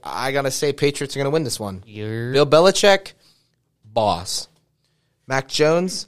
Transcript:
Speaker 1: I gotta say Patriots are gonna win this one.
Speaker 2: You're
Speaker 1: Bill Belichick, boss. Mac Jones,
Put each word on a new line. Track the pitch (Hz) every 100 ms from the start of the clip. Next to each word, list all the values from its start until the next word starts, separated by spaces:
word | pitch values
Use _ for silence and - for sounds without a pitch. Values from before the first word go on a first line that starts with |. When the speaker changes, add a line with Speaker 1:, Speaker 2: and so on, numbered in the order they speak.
Speaker 1:
I | - 78 131
gotta | 139 139
say | - 143
Patriots | 139 143 135 139 139
are |
gonna | 139
win | 160
this | 135 -
one. | 104 95 104
Speaker 2:
You're | 107 107 113 120
Speaker 1:
Bill | 139 147
Belichick, | 151 185 190 208 196 - - _ _ _ _ _ _
boss. | 107 110 107 90 - - - _ _ _ _ _ _ _ -
Mac | 135 135
Jones, | - 151 165 185 -